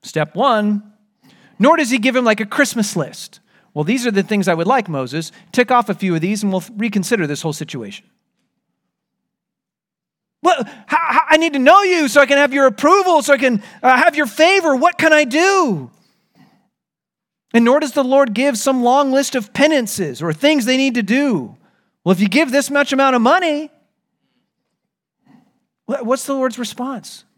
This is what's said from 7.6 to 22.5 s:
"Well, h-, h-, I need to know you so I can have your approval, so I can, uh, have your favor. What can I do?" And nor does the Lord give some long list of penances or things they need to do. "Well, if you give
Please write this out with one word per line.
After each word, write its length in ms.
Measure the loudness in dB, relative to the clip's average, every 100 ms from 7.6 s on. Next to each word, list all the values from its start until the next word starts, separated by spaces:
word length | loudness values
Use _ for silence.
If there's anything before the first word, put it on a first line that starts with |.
| -10 -12 -12 -16 _ _ _ _ _ _ _ _ _ _ _ _ _ _ _ _ _ _ _ _ _ _ _ _
"Well, 180 | -2 -2
h-, 60 | -4 -12 -4
h-, 300 | -2 0 0 2
I 60 | 2
need 140 | 2
to 40 | 2
know 240 | 6 6
you 260 | 4 0 2
so 120 | 2
I 60 | 4
can 100 | 2
have 160 | 2
your 140 | 2 2
approval, 560 | 2 2 4 4 0
so 100 | 2
I 60 | 2
can, 240 | 2 -2 -6 -2
uh, 140 | 2 4
have 200 | 2 0
your 100 | -4
favor. 500 | 2 4 4 2 2
What 220 | 0 0
can 140 | 2
I 120 | 2
do?" 680 | 2 2 2 2 0 -2 -8 _ _ _ _ _ _ _ _ _ _ _ _ _ _ _ _
And 100 | 0
nor 160 | 2 2
does 120 | 0
the 120 | -4
Lord 300 | 0 2 2
give 240 | 0 -2 0
some 240 | -2 0
long 280 | 2 2 2
list 240 | 0 0
of 200 | -6 -6
penances 680 | 0 2 2 -2 -6 -8 -6
or 120 | -6
things 320 | -2 0 0
they 120 | 0 0
need 180 | 0 -2
to 60 |
do. 540 | 0 0 0 -2 -6 -16 _ _ _ _
"Well, 80 | -2
if 80 | 0
you 80 | 2
give 220 | 0 0